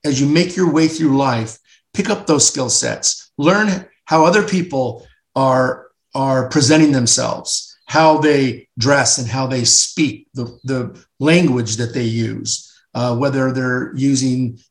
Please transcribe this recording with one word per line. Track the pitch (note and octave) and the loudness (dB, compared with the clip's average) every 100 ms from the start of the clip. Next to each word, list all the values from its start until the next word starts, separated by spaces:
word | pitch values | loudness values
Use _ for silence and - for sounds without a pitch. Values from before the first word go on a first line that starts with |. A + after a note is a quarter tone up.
as | D3 C3 | -4 0
you | C#3+ | 2
make | D#3+ F3 F#3 | 2 0 0
your | F3 | 0
way | D3+ D#3+ | 2 0
through | - D3+ C3+ | 0 0 2
life. | C3+ A#2 A2 - _ _ _ | 0 -2 -6 -12 _ _ _
Pick | - G3 | -4 -2
up | F#3+ - | -2 0
those | D3 - | 2 2
skill | D3 B2+ | 0 -2
sets. | - - - - - - - | -2 -2 -4 -4 -6 -10 -2
Learn | D3 G3+ G#3+ F3+ - _ - | 2 2 0 -2 -8 _ -2
how | D#3+ | 2
other | - G3+ | 4 4
people | - F#3 - C3+ B2 A#2 - _ _ C3+ | 2 -2 -2 -4 -4 -6 -18 _ _ -2
are, | C3+ C3 C3 - - _ _ | 2 2 0 -4 -14 _ _
are | C3+ C3+ C3 A#2 | -4 -2 -2 0
presenting | D#3 B2 D#3 D3+ | 0 4 4 4
themselves, | C3+ A#2 - A#2+ - - - - - - | 4 2 0 -2 -6 -8 -8 -10 -18 -2
how | D#3 D#3+ D3+ | 2 4 4
they | D3+ C#3+ C3 A#2 - - | 4 2 0 -4 -12 -2
dress | A#2+ C#3+ B2 - | 2 2 2 -2
and | A#2+ | -4
how | B2+ C3 | -4 -4
they | C3 | -2
speak, | A#2 - - - C#3+ - _ | 0 0 0 -2 -2 -4 _
the, | B2+ A#2 - | -12 -12 -10
the | B2+ C3 A#2 - _ - | -6 -6 -6 -12 _ -4
language | C#3+ F3 D#3+ B2 A2 A2 | 2 4 4 0 -2 -4
that | A#2 | -4
they | B2+ | -4
use, | A#2 A2+ A2 - A2 - - _ _ | -2 -2 -4 -6 -8 -10 -12 _ _
uh, | A#2+ B2 | -4 -2
whether | A#2+ C#3 C3+ C3 | 0 0 0 -2
they're | B2+ B2+ B2 - | -2 -2 -2 -4
using, | C3 C#3 C3 C3 B2+ B2 A#2 _ | -2 0 2 0 0 -2 -6 _